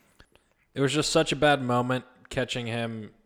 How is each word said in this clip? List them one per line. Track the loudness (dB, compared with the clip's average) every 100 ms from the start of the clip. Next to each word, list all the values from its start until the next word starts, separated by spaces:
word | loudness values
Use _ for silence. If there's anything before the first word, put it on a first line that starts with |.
| _ -20 -20 _ _ _ _
It | -2
was | 0
just | 0 2
such | 2 2
a | 2
bad | 4 4
moment | 2 0 0 -2 -6 _ -8
catching | -6 -4 -4 -6
him, | -4 -6 -8 -14 -18